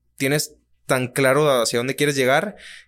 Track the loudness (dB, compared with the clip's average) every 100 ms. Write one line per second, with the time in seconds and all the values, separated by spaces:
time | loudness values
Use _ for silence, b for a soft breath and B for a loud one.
0 | _ _ -2 -2 -4 -12 _ _ -4 -2
1 | -2 0 2 4 2 2 0 -2 -4 -2
2 | -2 0 2 2 0 -8 B B